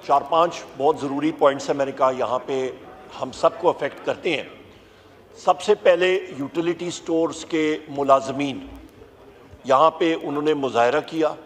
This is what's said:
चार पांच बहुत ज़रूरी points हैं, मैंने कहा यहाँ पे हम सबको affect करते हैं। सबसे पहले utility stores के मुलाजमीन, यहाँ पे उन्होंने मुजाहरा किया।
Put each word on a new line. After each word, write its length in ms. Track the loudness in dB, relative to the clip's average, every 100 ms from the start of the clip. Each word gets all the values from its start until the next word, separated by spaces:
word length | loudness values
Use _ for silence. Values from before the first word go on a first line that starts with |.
| 2
चार 200 | 0 2
पांच 340 | 2 2 -2 -14 -2
बहुत 220 | 0 0
ज़रूरी 300 | -4 -2 -2
points 360 | 4 2 2 -4
हैं, 60 | -2
मैंने 160 | -2
कहा 180 | 0 0
यहाँ 280 | 0 -2 -2
पे 180 | -2 -4 -4 -8 -18 -20 -20 -10
हम 120 | -10
सबको 420 | 0 -2 2 -2
affect 320 | 0 -6 -6
करते 260 | -8 -4 -4
हैं। 200 | -4 -6 -16 -20 -20 _ -20 -20 -20 -20 -4
सबसे 360 | 0 0 0
पहले 360 | 2 4 4 2 0 -4 -10
utility 520 | -6 -2 -2 -4 -8
stores 540 | -10 -4 -2 -2 -4
के 360 | -6 -2 0 -2 -6
मुलाजमीन, 760 | -4 4 4 4 -4 -4 -6 -12 -18 -20 -20 -20 -20 -20 -20 -20 -16 2
यहाँ 240 | 6 6
पे 240 | 4 0
उन्होंने 400 | 0 -4 -2 0
मुजाहरा 460 | 0 0 4 4 2
किया। 360 | -2 -2 -2 -4